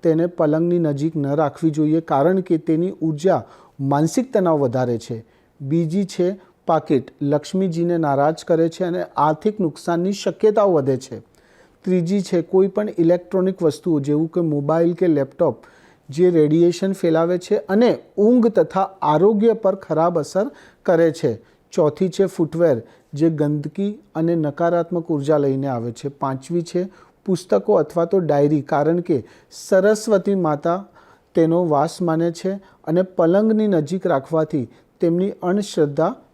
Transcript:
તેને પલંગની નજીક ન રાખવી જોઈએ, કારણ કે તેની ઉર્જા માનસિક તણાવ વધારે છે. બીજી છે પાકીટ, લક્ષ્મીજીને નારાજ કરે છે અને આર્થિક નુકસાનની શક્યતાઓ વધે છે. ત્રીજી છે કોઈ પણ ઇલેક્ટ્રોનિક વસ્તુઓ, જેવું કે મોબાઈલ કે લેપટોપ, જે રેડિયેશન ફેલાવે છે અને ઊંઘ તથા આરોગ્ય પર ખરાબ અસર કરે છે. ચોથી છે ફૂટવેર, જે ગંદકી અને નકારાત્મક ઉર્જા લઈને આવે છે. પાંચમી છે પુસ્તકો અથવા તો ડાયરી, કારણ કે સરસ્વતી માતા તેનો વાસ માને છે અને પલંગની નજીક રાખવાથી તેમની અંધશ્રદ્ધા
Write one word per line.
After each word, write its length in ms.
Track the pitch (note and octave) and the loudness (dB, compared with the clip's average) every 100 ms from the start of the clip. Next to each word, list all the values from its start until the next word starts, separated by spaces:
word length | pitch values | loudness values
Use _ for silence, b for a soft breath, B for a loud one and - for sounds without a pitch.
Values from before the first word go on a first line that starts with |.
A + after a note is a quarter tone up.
તેને 240 | E3+ D#3 F3 | 2 0 0
પલંગની 520 | F3 D#3 D#3 E3+ F3 | 0 0 2 0 0
નજીક 360 | D#3+ C#3+ D#3 D#3+ | 0 -2 -4 -2
ન 120 | C#3 | -2
રાખવી 420 | D3 D3 - D#3+ | 0 -2 0 -2
જોઈએ, 320 | D3+ D3+ D#3+ | 0 0 0
કારણ 380 | D#3+ C#3+ D3+ F#3+ | 0 0 2 0
કે 180 | F3+ E3 | 0 -2
તેની 360 | D#3+ D#3+ F3+ - | 0 -2 -2 -4
ઉર્જા 420 | D#3+ D3+ F3+ D#3 A2+ B B - | -4 -2 0 0 -4 B B -8
માનસિક 540 | C3+ C#3+ D#3+ - B3+ | -2 0 0 0 -2
તણાવ 260 | G#3+ F3+ D#3 | 0 2 2
વધારે 380 | C3+ B2+ B2 A#2 | 0 0 -2 -4
છે. 280 | - A2+ - b b _ | -6 -12 -12 b b _
બીજી 440 | C3+ E3 E3 F3+ G3 | -4 -2 -2 -2 -4
છે 340 | - F3 G3+ B B - | -2 -2 -4 B B -2
પાકીટ, 380 | D#3+ D#3 C#3 B2+ _ | -2 2 -2 -2 _
લક્ષ્મીજીને 760 | C#3+ D3 D3 F#3 F#3+ E3 E3+ F3 | -2 -2 -2 -2 -2 -2 -2 0
નારાજ 480 | D#3 C#3 D3 E3 - | 0 2 0 -2 -2
કરે 240 | D#3+ E3 | 0 0
છે 140 | - | -2
અને 220 | F3+ F3+ - - | -6 -4 -6 0
આર્થિક 420 | D3 D#3 G#3+ G#3 | 0 0 -4 -2
નુકસાનની 520 | E3+ C#3+ - E3+ F3+ | -4 -4 -4 -2 -2
શક્યતાઓ 600 | G3 - - A3 G#3+ G3+ | -4 -6 0 0 2 2
વધે 240 | E3 C3+ C3 | 2 0 -4
છે. 220 | - A2 - b b b b b - | -6 -18 -18 b b b b b -2
ત્રીજી 360 | F#3 E3+ G3+ | -2 0 -2
છે 200 | F#3 F3+ | 0 -4
કોઈ 260 | E3 F#3+ G3 | 0 2 2
પણ 220 | G3 G#3+ - | 0 -6 0
ઇલેક્ટ્રોનિક 640 | E3 F3 F3 F#3+ F#3 F#3+ | 2 2 0 -2 -2 0
વસ્તુઓ, 360 | E3 C#3+ F3+ D3+ | -2 -2 -2 -2
જેવું 280 | C#3 D3 D#3+ | 0 -2 0
કે 140 | F3+ | -2
મોબાઈલ 520 | E3 D3 C#3+ D#3+ E3+ | -2 -2 0 0 0
કે 140 | E3+ F3+ | 2 0
લેપટોપ, 480 | D3 C3+ - E3 A2+ - b b b - | 0 -2 0 -2 -2 -14 b b b -12
જે 200 | C#3 F3+ | 0 2
રેડિયેશન 640 | E3+ D3 D#3+ E3+ F3 G3 | 4 4 4 2 2 -4
ફેલાવે 460 | F#3 E3+ D#3+ E3+ F3+ | -2 0 2 0 -2
છે 200 | - G#3 | -2 -4
અને 400 | - G3+ A#3+ D#3+ - - | 0 2 4 2 -6 0
ઊંઘ 300 | G#3 B3 A3+ | 4 4 4
તથા 340 | - A#3+ - G3 - | 2 0 0 -4 -2
આરોગ્ય 520 | D3 D3+ G3 G#3+ A3+ | 0 4 4 4 2
પર 220 | A3 G3 F#3+ | 2 -2 -4
ખરાબ 440 | - D#3 E3+ E3+ | -4 0 0 0
અસર 320 | C#3+ F#3 B3 B B B - | -4 -4 -4 B B B 0
કરે 260 | E3+ E3 | 4 2
છે. 300 | C#3+ C#3 A2 b b _ | 2 -4 -4 b b _
ચોથી 380 | - D3+ D3 F#3+ | 0 0 2 -4
છે 160 | D#3+ F#3+ | 0 -2
ફૂટવેર, 560 | - D#3+ E3 E3+ A#2+ - b _ | 0 -4 2 2 2 -4 b _
જે 160 | C#3 E3 | -2 0
ગંદકી 680 | D#3 D3+ D3+ D3+ - G3 G#3 _ D#3 | 2 -2 -2 -6 -6 -6 -6 _ -4
અને 200 | E3 E3+ | -2 0
નકારાત્મક 760 | D3+ C#3+ E3+ E3+ E3+ F3 E3 | -2 0 0 0 -2 -4 -4
ઉર્જા 260 | D3+ C#3 D#3 | -4 2 2
લઈને 300 | C#3 C3+ C#3 | 2 0 -2
આવે 240 | A#2+ A#2 | -4 -6
છે. 180 | A#2 C#3+ | -8 -12
પાંચમી 520 | C#3 C3+ C3+ C3+ E3+ | -6 -6 -6 -4 -6
છે 280 | E3 F3 F#3+ b b _ - | -4 -4 -6 b b _ -4
પુસ્તકો 480 | F3+ - G3+ G3+ | -4 0 -2 2
અથવા 320 | G3+ - F3 E3+ | 0 0 -2 0
તો 140 | G3 | 0
ડાયરી, 420 | D#3+ C#3+ D3 D3+ | 0 2 2 0
કારણ 380 | C3 D3+ D3 F3 | -2 -2 0 -2
કે 260 | E3+ D3 - B B | -2 -4 -4 B B
સરસ્વતી 840 | - - F#3+ G3 G#3+ A3 G3+ G3 G3 | -20 0 2 4 0 0 0 2 0
માતા 500 | E3 D3 E3+ F3+ G3 b b b b - | 0 -2 -2 -4 -6 b b b b 0
તેનો 300 | D#3+ E3 F3 | 2 2 2
વાસ 360 | D3 D#3 - | 0 0 -2
માને 300 | F3 D#3+ E3+ | -2 0 -2
છે 280 | E3 F#3+ G3 b b - | -4 -8 -8 b b -2
અને 140 | E3+ | -2
પલંગની 640 | F#3 - E3 F#3+ A3 G#3+ G#3+ | -2 0 2 4 2 2 2
નજીક 400 | F3 C#3+ F3+ F#3 | 0 0 -4 -2
રાખવાથી 600 | C#3 C3 D#3+ D#3 D3+ A#2 b b _ | -2 0 -2 -2 -4 -6 b b _
તેમની 300 | E3+ E3+ F#3+ - | -2 0 -2 -4
અંધશ્રદ્ધા 720 | F3+ G3 G3+ - D3 C#3 E3 C4 _ | -2 -2 -2 -2 -2 0 -2 -2 _